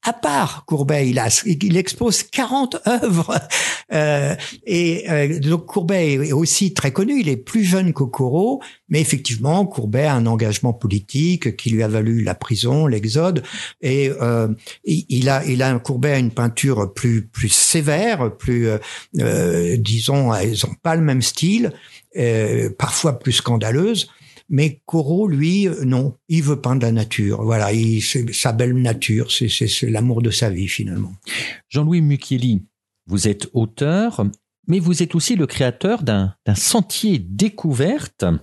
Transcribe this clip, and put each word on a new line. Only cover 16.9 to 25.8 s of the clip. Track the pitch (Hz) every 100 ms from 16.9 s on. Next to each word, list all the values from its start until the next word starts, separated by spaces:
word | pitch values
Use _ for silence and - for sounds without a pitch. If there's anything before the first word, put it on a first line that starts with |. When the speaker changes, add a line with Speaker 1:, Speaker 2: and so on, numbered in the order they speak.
Speaker 1:
plus, | - 123 113 110
plus | - 110
sévère, | - - 170 147 151 220 196 120 -
plus, | - 120 117
euh, | 107 - - - 165
euh, | 117 - 87 85 87 120
disons, | 104 113 113 139 131
elles | 110 101 107
ont | - -
pas | 170 165
le |
même | 156 131
style, | 117 - 165 214 233 - - - _ -
euh, | 120 113 107 113 110 104
parfois | 127 - 165 120
plus | -
scandaleuse. | 117 - 117 107 123 190 220 - - - - _
Mais | 139 151 -
Corot, | - 165 139 175 214
lui, | 143 156 190 196
euh, | 165